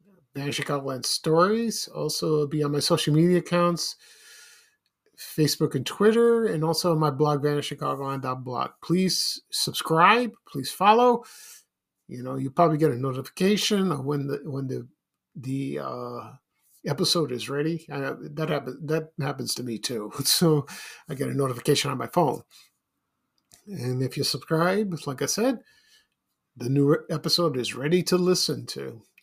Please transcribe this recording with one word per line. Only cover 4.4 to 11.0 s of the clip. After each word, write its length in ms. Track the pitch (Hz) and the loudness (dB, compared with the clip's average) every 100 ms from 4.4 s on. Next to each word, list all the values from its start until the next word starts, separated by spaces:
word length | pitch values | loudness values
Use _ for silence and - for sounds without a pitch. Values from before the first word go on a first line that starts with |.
| - - _ _ _ _ _ - | -20 -20 _ _ _ _ _ -20
Facebook 580 | - - 147 - 151 | -8 0 0 2 0
and 120 | 131 127 | -2 -4
Twitter, 600 | - 208 226 233 233 220 | 2 4 6 6 4 2
and 160 | 165 | 0
also 300 | 160 160 180 | 0 0 2
on 60 | 160 | 2
my 120 | 151 | 2
blog, 320 | 135 151 143 | 2 2 2
vanishing 360 | 147 147 143 143 | 0 0 -4 -6
chicagoland 440 | 143 139 135 135 | -6 -6 -6 -6
dot 220 | 131 131 | -6 -6
blog. 260 | 127 123 127 - | -6 -6 -6 -8
Please 580 | - 175 185 - - - _ | -2 2 2 0 -4 -6 _
subscribe. 800 | - - - - 160 180 233 240 - - | -6 -4 -4 0 6 6 6 2 -6 -12
Please 240 | 139 127 | -8 -8
follow. 540 | - 196 226 | 2 4 6